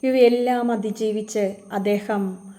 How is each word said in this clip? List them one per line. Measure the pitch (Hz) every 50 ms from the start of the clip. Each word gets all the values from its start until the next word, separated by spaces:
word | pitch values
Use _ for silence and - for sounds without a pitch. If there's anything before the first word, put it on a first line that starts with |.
| - 262
ഇവയെല്ലാം | 262 262 247 233 240 240 247 247 247 240 240 240 233
അതിജീവിച്ച് | 214 196 220 208 - 226 214 214 214 214 220 - 220 202 190 196 - - - - 202
അദ്ദേഹം | 190 208 202 202 208 - 220 208 196 190 185 185 - - -